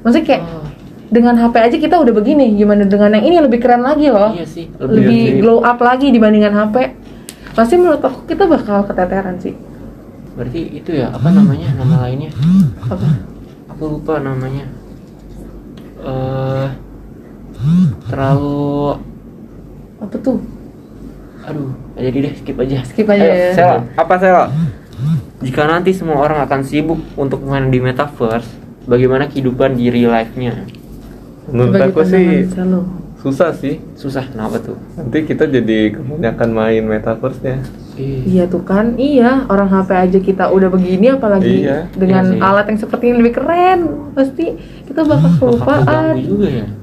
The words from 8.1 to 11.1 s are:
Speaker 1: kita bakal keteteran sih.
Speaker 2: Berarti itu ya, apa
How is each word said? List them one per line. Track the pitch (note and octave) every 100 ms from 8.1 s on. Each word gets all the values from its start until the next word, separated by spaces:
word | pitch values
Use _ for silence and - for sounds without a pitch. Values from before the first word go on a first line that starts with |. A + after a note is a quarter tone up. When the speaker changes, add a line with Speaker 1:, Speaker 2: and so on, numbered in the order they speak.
| C4 -
Speaker 1:
kita | E4 F#4+
bakal | C#4 G#3 G3+
keteteran | G3+ - F3+ F#3+ F#3+ F#3
sih. | - - - - - - - - -
Speaker 2:
Berarti | - A#2+ D#3+ D#3+
itu | D3 -
ya, | D#3+
apa | A#2